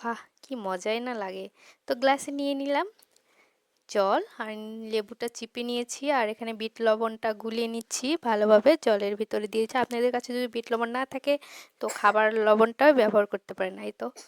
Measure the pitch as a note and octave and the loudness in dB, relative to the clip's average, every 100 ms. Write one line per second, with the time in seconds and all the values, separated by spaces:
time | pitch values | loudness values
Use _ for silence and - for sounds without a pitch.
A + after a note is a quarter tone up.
0 | A#3 A3+ - _ - B3+ F#3+ F#3 G#3+ A3+ | -6 -8 -12 _ -14 -10 -6 -4 -4 -4
1 | B3 A#3 F#3+ F#3+ G3 _ - _ - B3+ | -4 -8 -8 -10 -12 _ -20 _ -6 0
2 | C4+ C#4 D4 C#4+ C#4+ C#4 C#4 C#4+ G4 - | 2 2 -2 -6 -4 -4 -2 -2 -4 -8
3 | _ _ _ _ _ _ _ _ - G#3 | _ _ _ _ _ _ _ _ -6 0
4 | G3 C4 G#4+ - A3 G#3+ G#3+ A3+ A3 A3 | 0 0 -4 -10 -12 -10 -12 -12 -6 -4
5 | G#3 A#3 A#3+ - A3+ A#3+ A#3+ A#3+ A#3+ - | -4 -8 -10 -10 -12 -10 -6 -6 -8 -6
6 | C#4 C4+ G#3+ A3 A3+ A3 A3 - A3+ G#3+ | -2 0 -2 -4 -10 -8 -10 -2 0 2
7 | A3+ A3 A3+ G#3 A3 A3+ A#3 A#3 - - | -2 -4 -6 -6 -6 -4 -4 -6 -8 -6
8 | B3+ E4+ A#3+ G#3 G#3 G#3 C4 D#4+ B3 G#3 | -4 -2 0 2 6 6 8 4 4 0
9 | G3+ G#3 G#3+ A3 G#3 A3 A3 C4 A#3 A#3 | 0 -4 -6 -6 -4 -2 -2 0 -2 0
10 | B3 B3 B3 B3 B3 A#3 - A3+ A#3 B3 | -2 -2 -4 -6 -6 -6 -4 -4 -2 -4
11 | C4+ C4 C#4+ C#4+ - - - - G#3+ - | -6 -6 -2 -2 -4 -20 -20 -10 -8 0
12 | G#3 G#3 G#3+ A3 G#3+ G#3+ A3+ - C#4+ C4+ | 2 4 4 4 4 6 4 6 6 8
13 | G#3+ G#3 G3+ G3+ - F#3+ F#3+ F#3+ G#3 - | 6 4 2 -2 -8 -6 -6 -6 -12 -10
14 | A#3+ - | -10 -12